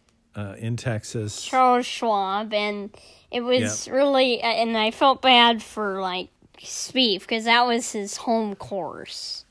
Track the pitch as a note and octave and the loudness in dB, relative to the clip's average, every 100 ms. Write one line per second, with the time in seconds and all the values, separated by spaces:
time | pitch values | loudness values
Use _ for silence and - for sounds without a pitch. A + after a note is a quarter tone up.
0 | _ _ _ G#2 G#2 - A2+ A#2 B2+ G#2+ | _ _ _ -12 -10 -8 -6 -4 -2 -4
1 | - A#2+ G#2 - - C4 B3+ B3 B3+ - | -4 -6 -6 -8 -2 4 6 4 0 -4
2 | A#3 G3+ F#3+ G3+ A3 G#3 G#3 G#3 G3+ - | 0 0 0 -4 -2 -2 -2 -4 -10 -14
3 | - - _ B3 A#3+ B3+ B3+ - - C4 | -20 -20 _ -6 0 0 0 -4 -2 2
4 | C#4+ C4+ C4 A#3 A#3 A3+ A3+ A3+ G#3+ - | 4 4 2 2 0 0 0 0 0 2
5 | C#4 B3+ C4 A#3+ A#3 A3+ - G#3+ G#3 F#3+ | 4 4 6 8 8 4 -4 -6 -4 -4
6 | F#3+ F3+ - _ _ - - - - B3+ | -4 -6 -10 _ _ -20 -12 -10 -4 0
7 | A#3+ F#3 - A3+ A3+ A#3+ B3 A#3 A3+ G#3+ | 2 0 -4 -4 2 4 4 0 -2 -6
8 | G3+ - - A3+ G#3 G3 - G3 D3 E2 | -8 -6 -2 -2 -2 -6 -8 -6 -6 -10
9 | - - - - - | -14 -12 -12 -12 -16